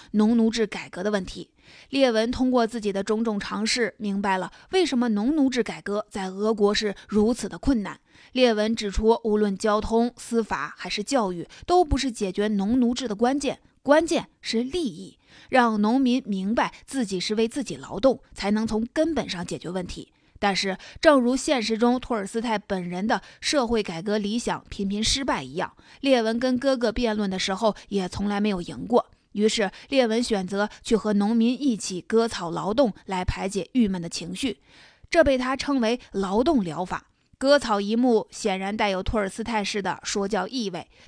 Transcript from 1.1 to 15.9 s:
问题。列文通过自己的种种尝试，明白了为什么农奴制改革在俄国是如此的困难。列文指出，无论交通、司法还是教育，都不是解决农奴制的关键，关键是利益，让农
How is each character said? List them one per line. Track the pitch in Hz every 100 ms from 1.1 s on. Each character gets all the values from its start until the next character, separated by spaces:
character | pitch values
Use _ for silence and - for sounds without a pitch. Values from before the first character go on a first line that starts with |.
问 | 208 180
题。 | 185 - _ _ - -
列 | 269 262
文 | 220 233
通 | 247 254
过 | 247 226
自 | 233
己 | 202
的 | 196
种 | 202 220
种 | 226 208
尝 | - 202 214
试， | 247 220 -
明 | 208 196
白 | 196 185
了 | 175 - -
为 | 370 320
什 | 254
么 | 240
农 | 202 233 311
奴 | 269
制 | 254
改 | 214 156
革 | 202 202 -
在 | 214 190
俄 | 190 214
国 | 214 202
是 | 208 208 190 -
如 | 208 214
此 | 247 202
的 | 170
困 | - 247
难。 | 185 147 _ - -
列 | 254 247
文 | 208 214
指 | 226 208
出， | 190 220 226 220
无 | 208
论 | 208 190
交 | 214 214
通、 | 208 226 240 -
司 | - 226
法 | 214 165 147 -
还 | 185
是 | 214
教 | 202 269 196
育， | 175 - - -
都 | 359
不 | 311 277
是 | 262
解 | 220 196
决 | 185 214
农 | 202 196 254
奴 | 240
制 | 254 247
的 |
关 | 202 233 277
键， | 277 - _ _
关 | - 302 330
键 | 302 - _
是 | - 226
利 | 254 359 277
益， | 165 190 - _ - -
让 | 254 240 214
农 | 208